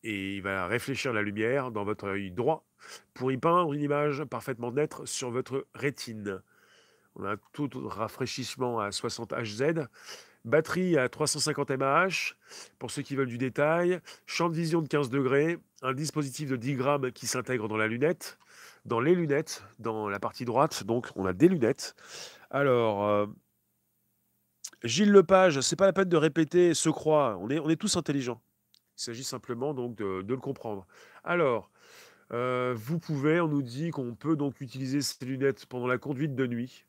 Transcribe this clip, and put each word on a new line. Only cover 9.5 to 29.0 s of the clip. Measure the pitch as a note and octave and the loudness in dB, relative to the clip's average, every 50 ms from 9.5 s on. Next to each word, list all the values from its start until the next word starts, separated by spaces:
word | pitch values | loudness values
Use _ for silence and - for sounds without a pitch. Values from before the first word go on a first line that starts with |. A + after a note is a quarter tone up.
| G#2 | -4
Z, | G#2+ C3 D3+ E3+ E3 D3 - _ - - - - - - - _ _ _ | -2 0 0 0 0 -4 -8 _ -20 -18 -18 -18 -18 -18 -20 _ _ _
batterie | A2+ A#2 D#3 D#3+ - - E3+ F#3 F3+ E3+ | 2 2 2 2 2 0 0 2 4 4
à | D3 B2+ B2 | 4 4 2
trois | - - D#3 | 0 -2 -2
cent | C#3+ - D3+ | -2 0 0
cinquante | C3+ D3+ D3 C#3 C#3+ - | 0 -2 0 -2 -2 -2
M | C#3 C3 | 0 0
A | C#3 C3+ C#3 D#3 F3+ | 2 4 4 4 4
H, | F#3+ E3+ - - - - _ _ - - - - - _ _ | 4 0 -2 -4 -4 -8 _ _ -20 -20 -20 -20 -20 _ _
pour | - A#2+ | -12 -10
ceux | - - | -8 -8
qui | C#3 - C#3 | -8 -6 0
veulent | C3 C3+ B2+ | 0 0 0
du | A#2 A#2+ | 0 -2
détail, | B2+ C3 A2+ - C#3+ D3+ D#3+ E3+ F3 F3 F3+ F3 - - - - _ - | -4 -4 0 2 2 2 2 2 2 0 0 -2 -4 -14 -20 -20 _ -10
champ | - - E3+ F3 | -4 0 0 0
de | E3 | 0
vision | D#3 E3+ D#3+ D#3 E3+ D#3+ | 0 -2 0 0 0 0
de | C3+ | 2
quinze | - D3+ D3 B2 | 0 0 0 0
degrés, | A#2 C#3 C#3 B2+ C3 C#3 D3 D#3+ E3+ E3+ - _ _ - | 0 0 2 4 4 4 4 2 0 -4 -8 _ _ -8
un | - B2+ C3 | -4 -4 -2
dispositif | C3 D#3 D3+ - D#3 D3 C3+ B2 - D3+ C#3 | -2 -4 -4 -2 -4 -4 -4 -6 -8 -6 -4
de | C3+ | -4
dix | B2 A2 C3 C#3+ | -4 -2 -2 -2
grammes | B2+ B2 C3+ D3 C#3+ C3+ B2+ | 0 0 0 0 0 0 -4
qui | B2 - - | -6 -6 -6
s'intègre | A#2 - B2+ B2 - B2+ B2 G#2+ A2 | -4 -4 -4 -2 -2 -2 -2 -2 -2
dans | G#2+ A2 | 0 0
la | G#2+ A2 | 0 0
lunette, | A2+ A#2+ C3 D#3 F3+ - - - - _ _ _ - - - - - - _ | 0 2 0 0 0 0 -6 -16 -16 _ _ _ -20 -20 -20 -20 -20 -20 _
dans | - A#2+ A#2 | -2 0 2
les | A#2+ D3 F3+ | 4 4 4
lunettes, | F3+ E3+ D3+ C#3 C#3+ D#3+ - - - - - - _ | 4 4 2 0 0 0 -4 -10 -14 -14 -20 -20 _
dans | G#2+ A#2 A2 A2 G#2+ G#2 | -6 -4 -4 -2 -2 -2
la | G2 G2+ | -2 -2
partie | - A#2 - - B2+ | -4 -6 -6 -4 -6
droite, | A#2 A2+ B2 C#3+ D#3+ - - G#2+ | 0 4 4 4 4 2 -4 -2
donc | G2 A#2 B2 A#2+ - - | 0 0 0 0 -4 -6
on | - F#2+ | -2 0
a | F#2+ F2+ | 0 2
des | F2+ C3+ F3 | 6 6 6
lunettes. | F#3+ E3 B2 G#2+ C#3 - - - - _ - - - - - - - - - - | 6 6 4 2 2 0 -4 -12 -12 _ -20 -18 -16 -16 -16 -16 -18 -20 -18 -4
Alors, | - C3+ C#3+ C#3 B2+ A#2+ A#2 A2 G#2 G2+ G2+ G#2 | -2 0 4 4 4 4 4 4 2 2 2 2
euh, | G#2 G#2 G#2 G#2 - - _ _ _ _ _ _ _ _ _ _ _ _ _ _ _ _ _ _ _ _ _ _ _ _ _ - - _ - | 4 2 2 0 -4 -14 _ _ _ _ _ _ _ _ _ _ _ _ _ _ _ _ _ _ _ _ _ _ _ _ _ -18 -18 _ -6
Gilles | A#2+ A2+ C#3+ G#3+ G#3 | -4 2 4 6 10
Lepage, | G3+ G3 F#3 - F#3+ F#3+ F#3 F#3 D3+ C3+ | 10 10 10 10 8 8 8 8 6 4
c'est | B2+ - - - | 0 0 2 4
pas | G3 G3 | 4 4
la | F3+ | 6
peine | F#3+ G3 F#3 | 4 2 4
de | E3+ D#3+ | 4 4
répéter, | D3 D#3+ C#3+ E3 D#3+ D3 - F3 F3+ F3 E3 | 4 4 4 4 2 4 6 6 6 6 4
se | - - D#3+ | 4 2 0
croit, | D#3 - - D#3 D#3 D3+ C#3+ B2 G#2+ F2+ | 0 0 2 4 4 4 4 2 0 -2
on | F2+ A2 | -4 -2
est, | C3+ D#3+ | -2 -2
on | D3+ D#3 | 2 0
est | E3 | 0
tous | D#3+ - G#3+ - F3 | 0 0 -2 -2 -2
intelligents. | D#3+ - D3 C#3 C3 A#2 A#2+ A2+ _ _ _ _ _ _ _ - _ _ _ | 0 0 -2 -2 0 -2 -4 -6 _ _ _ _ _ _ _ -20 _ _ _
Il | - | -12